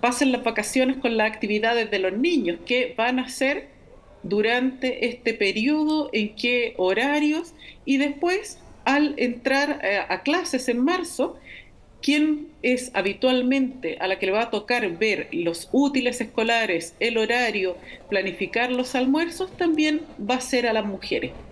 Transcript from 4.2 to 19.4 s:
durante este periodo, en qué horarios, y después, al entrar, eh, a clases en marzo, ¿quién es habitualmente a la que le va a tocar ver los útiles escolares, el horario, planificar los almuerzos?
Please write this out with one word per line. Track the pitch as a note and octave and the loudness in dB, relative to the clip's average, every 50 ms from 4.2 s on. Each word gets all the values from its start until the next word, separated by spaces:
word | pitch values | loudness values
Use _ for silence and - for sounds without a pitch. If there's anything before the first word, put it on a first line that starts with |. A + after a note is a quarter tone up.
| - | -6
durante | F3+ F#3 G#3 G#3+ A3 A#3 B3 B3+ C4 B3+ - - C4 A#3 - - A#3 | -2 0 2 2 2 2 2 2 0 -2 -2 -2 -2 -2 0 -2 -4
este | A3+ - - - A3 | -4 -2 -4 -4 0
periodo, | - G#3 G3 F#3+ A3 G#3+ C4+ D4+ D4+ D4+ D4+ D#4 D#4 D4 - - | 0 0 0 2 0 0 2 2 2 2 2 2 0 0 0 -2
en | A#3 G#3+ G#3 - | -2 -2 -2 -4
qué | - - A#3 B3 B3 A#3+ A3+ - - | -4 -2 0 2 2 0 0 -2 0
horarios, | F#3 F#3 F#3+ G#3 A#3+ C#4 D4 D4+ D4 D4+ D4+ D#4+ E4+ E4+ - - - - - - - | 2 2 2 2 2 2 2 2 2 2 0 0 -4 -8 -12 -20 -20 -20 -20 -14 -2
y | - C4+ C4+ | 0 2 2
después, | C#4+ D4 C#4+ - - F4 F#4 G4+ A4 - - - - - - - - | 2 0 0 0 0 0 0 0 -4 -6 -14 -16 -20 -20 -20 -6 0
al | - C4+ C#4+ D4 D4 C#4+ - | 2 4 4 4 2 0 0
entrar, | G#3 A#3+ A#3 - - C4+ C4 C4 C#4+ D4 D4 D4 - | -2 -2 -2 -2 -2 0 2 2 2 0 -2 -2 -2
eh, | F#3+ G3+ G3 - - | -2 0 -2 -2 -2
a | F3+ F3+ - | -4 -4 0
clases | - D4+ F4+ F4 - - B3+ B3+ - | 0 0 0 0 0 -4 -4 0 0
en | A#3+ A#3+ | 0 2
marzo, | B3+ C#4+ F4+ F#4 F4 - - - C4 E4 F4 - - - - - - - - - - - - - | 2 2 2 0 -2 -6 -2 -2 -2 -2 -2 -10 -18 -20 -20 -20 -20 -20 -20 -20 -20 -20 -20 -6
¿quién | - - C#4+ D4+ D4+ D#4 D4+ D4 - - - - - | 0 2 4 4 4 2 2 0 -4 -12 -16 -4 0
es | B3 B3+ B3 B3 - - | 0 0 0 -2 -2 -2
habitualmente | G3 F#3 G3 - - - B3+ B3+ B3+ B3 B3 C4 C#4 C4+ B3+ C4 - - E3 - - | 0 0 0 -2 2 2 4 4 4 4 2 2 2 2 0 -2 -6 -6 -6 -6 -4
a | - | -2
la | F#3 F#3+ F#3+ | -2 -2 0
que | G3 | 0
le | F#3+ F#3+ | 0 2
va | G#3+ A#3 | 2 0
a | A#3 | 0
tocar | - G#3 G3+ - B3 A#3+ A3 F#3+ E3+ | -2 -4 -2 0 -2 0 0 -2 -2
ver | E3 A3 A3 G3+ - - - - | 0 0 0 0 0 -4 -6 -4
los | E3 F3 E3+ E3 - - - | -2 -2 -2 -2 -4 -6 0
útiles | - C4 C#4 C#4 C#4 C4+ A#3+ A#3+ B3 B3 | 2 4 4 4 4 2 0 0 -2 -2
escolares, | A#3+ A3 - - A3 A3+ A#3 A#3 A3+ G#3+ F3+ E3 E3 - - - | -6 -4 -2 -2 2 2 2 2 2 2 0 -2 -2 -6 -6 -2
el | - A3+ A#3 A3+ | -2 0 0 0
horario, | A3 G#3+ A#3 B3 B3 A3+ G#3 G#3 F#3 F#3 F3 - - - - - - - | 0 2 2 2 2 0 0 0 -2 -2 -4 -6 -10 -18 -18 -20 -10 -2
planificar | G3+ G3 F#3 G3 F3 - - - - A3+ A#3+ B3+ B3+ | -2 0 0 -2 -4 -4 -6 -2 0 0 0 0 0
los | B3 B3+ B3+ - | 0 -2 0 0
almuerzos? | C4 B3+ C4 C4+ D#4 E4+ E4+ - - | 0 2 4 4 2 2 0 -2 -6